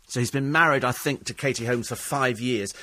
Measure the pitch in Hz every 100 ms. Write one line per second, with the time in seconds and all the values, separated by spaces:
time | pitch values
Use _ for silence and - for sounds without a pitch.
0 | - 123 120 139 139 160 165 135 123 123
1 | 151 135 - - 139 120 117 123 - 113
2 | - 143 127 110 123 117 98 -